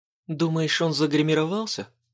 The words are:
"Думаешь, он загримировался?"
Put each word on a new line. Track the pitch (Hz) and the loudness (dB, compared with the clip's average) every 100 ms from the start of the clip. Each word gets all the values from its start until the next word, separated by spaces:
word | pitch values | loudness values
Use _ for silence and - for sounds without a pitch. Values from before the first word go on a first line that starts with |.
| _ _ - | _ _ -10
"Думаешь, | 151 165 160 156 - | -2 0 0 0 0
он | 165 | 0
загримировался?" | 143 151 151 156 156 160 208 220 - - _ _ | 2 2 2 2 2 0 -2 -4 -8 -10 _ _